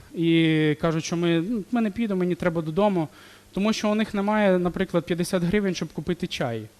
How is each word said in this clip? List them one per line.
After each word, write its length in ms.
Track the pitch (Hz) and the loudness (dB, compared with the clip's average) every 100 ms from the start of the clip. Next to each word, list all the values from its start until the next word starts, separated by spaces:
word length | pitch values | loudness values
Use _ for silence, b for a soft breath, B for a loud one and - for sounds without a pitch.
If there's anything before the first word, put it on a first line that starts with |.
| - 185 | -10 -2
і 600 | 165 165 160 156 156 147 | 2 4 4 4 2 2
кажуть, 240 | 170 160 - | 0 -2 -2
що 120 | 170 | -2
ми, 260 | 170 165 175 | 2 0 0
ну, 140 | 233 - | -4 -2
«Ми 100 | 240 | -2
не 100 | 214 | -2
підемо, 280 | 202 233 185 | -2 -2 0
мені 160 | 180 170 | 0 0
треба 260 | 180 165 | -2 -2
додому», 460 | 160 160 208 185 151 B B B B | -4 0 2 2 -2 B B B B
тому 200 | 185 208 | -2 -2
що 160 | 214 208 | 0 0
у 60 | 214 | 0
них 180 | 214 | -2
немає, 460 | 202 202 214 202 185 | -2 0 2 4 4
наприклад, 460 | 180 185 190 175 165 | 2 -2 0 -2 0
п'ятдесят 380 | 175 175 185 | -2 0 0
гривень, 320 | 170 208 196 165 | 2 0 0 -2
щоб 180 | 160 | -6
купити 340 | - 156 175 180 | -6 -4 -4 -4
чай 340 | - 139 113 107 | -4 -4 -4 -8